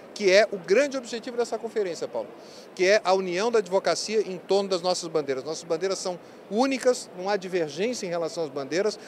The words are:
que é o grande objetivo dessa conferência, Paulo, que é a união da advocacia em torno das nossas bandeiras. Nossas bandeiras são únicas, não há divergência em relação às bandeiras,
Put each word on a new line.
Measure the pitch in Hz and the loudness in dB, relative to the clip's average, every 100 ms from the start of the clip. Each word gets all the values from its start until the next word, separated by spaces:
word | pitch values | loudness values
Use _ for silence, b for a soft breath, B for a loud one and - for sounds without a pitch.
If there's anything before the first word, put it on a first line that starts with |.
| B | B
que | - 202 | 0 6
é | 190 220 | 6 6
o | 196 | 0
grande | 165 208 285 269 | 2 4 4 -2
objetivo | 233 233 254 240 | -6 -8 -6 -4
dessa | 233 220 | -4 -4
conferência, | 226 220 190 156 139 | -4 -2 -2 -4 -6
Paulo, | 120 104 B B B B | -6 -8 B B B B
que | - | 2
é | 185 208 | 4 6
a | 175 | 4
união | 190 190 175 226 | 2 2 -2 2
da | 226 | 2
advocacia | 180 190 180 160 - 220 | 2 0 2 0 0 0
em | 180 180 | 0 -6
torno | - 196 202 | 0 0 2
das | 185 | 0
nossas | 180 180 175 | 0 -2 -2
bandeiras. | 165 139 127 | -2 -2 -4
Nossas | 127 156 | -4 -10
bandeiras | 170 160 190 185 | -4 -2 -2 -2
são | 190 175 B B B | -4 -8 B B B
únicas, | 202 269 262 254 247 - - | 0 2 2 0 0 -4 -8
não | 185 | -2
há | 208 | -2
divergência | 180 180 156 143 220 247 | -2 -2 -2 -2 -4 -4
em | 185 | -4
relação | 170 160 175 | -4 -4 -4
às | 156 | -4
bandeiras, | 139 135 160 208 - | -4 -2 0 0 -2